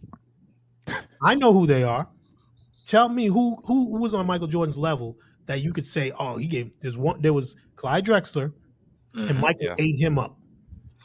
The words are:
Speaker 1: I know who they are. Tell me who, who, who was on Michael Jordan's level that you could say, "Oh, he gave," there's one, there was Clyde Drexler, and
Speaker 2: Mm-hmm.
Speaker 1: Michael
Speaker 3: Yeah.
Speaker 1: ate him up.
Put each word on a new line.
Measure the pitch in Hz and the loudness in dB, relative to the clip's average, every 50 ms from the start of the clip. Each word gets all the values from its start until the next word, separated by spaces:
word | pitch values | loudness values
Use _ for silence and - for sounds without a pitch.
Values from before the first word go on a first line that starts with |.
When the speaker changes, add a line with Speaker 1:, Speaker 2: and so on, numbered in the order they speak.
| - - - - _ _ _ _ _ _ _ _ _ _ _ _ _ - - - - - _ _ 151 | -20 -20 -20 -20 _ _ _ _ _ _ _ _ _ _ _ _ _ -10 -10 -10 -10 -14 _ _ 2
Speaker 1:
I | 175 247 | 2 2
know | 285 277 233 202 | 4 6 6 6
who | 190 175 | 6 6
they | 151 143 127 127 | 4 4 2 2
are. | 120 117 127 156 - _ _ _ _ _ _ _ _ _ _ _ _ _ _ _ | 2 0 -2 -4 -8 _ _ _ _ _ _ _ _ _ _ _ _ _ _ _
Tell | - - 214 240 240 | 2 4 4 4 4
me | 240 247 240 | 2 0 0
who, | 208 185 226 240 240 233 - - | 2 2 2 2 0 -2 -4 -2
who, | - 247 269 254 226 214 | 0 2 2 2 0 -2
who | 220 | -2
was | 233 226 220 | -2 -2 -2
on | 202 185 | -2 -2
Michael | 185 180 175 170 | -2 -2 -2 -2
Jordan's | 160 151 170 170 156 143 139 | -2 -2 0 0 -2 -2 -2
level | 151 160 156 127 120 113 113 - _ _ _ _ _ | -2 -2 -2 -4 -6 -10 -12 -16 _ _ _ _ _
that | - 135 139 139 | -8 -6 -4 -4
you | 165 170 | -4 -4
could | - - | -4 -6
say, | - - 160 139 131 - - | -6 -4 -4 -4 -4 -4 -6
"Oh, | 143 131 117 | -6 -6 -6
he | 113 135 | -6 -6
gave," | 165 165 127 120 117 - _ | -4 -4 -6 -6 -8 -12 _
there's | - 131 120 | -10 -10 -6
one, | 120 131 156 - - | -2 -2 -2 -2 2
there | 147 156 151 | 2 2 2
was | 143 131 127 - - _ _ _ | 2 -2 -4 -10 -20 _ _ _
Clyde | - - 127 139 175 196 | -10 -4 -2 0 0 2
Drexler, | 214 220 196 180 - - 151 131 151 - - _ _ _ _ _ _ _ _ _ _ - | 2 2 2 0 -2 -4 -4 -4 -4 -8 -12 _ _ _ _ _ _ _ _ _ _ -10
and | 226 214 208 | -8 -4 -2
Speaker 2:
Mm-hmm. | 147 131 | 0 0
Speaker 1:
Michael | 135 156 170 170 - | 2 0 0 0 -4
Speaker 3:
Yeah. | 175 175 165 | -4 -2 -2
Speaker 1:
ate | 156 160 151 127 | 0 0 0 0
him | 156 165 151 135 | 0 0 0 0
up. | 113 - - - _ _ - - _ - - - - - - _ _ | -2 -4 -10 -18 _ _ -20 -20 _ -20 -20 -20 -20 -20 -20 _ _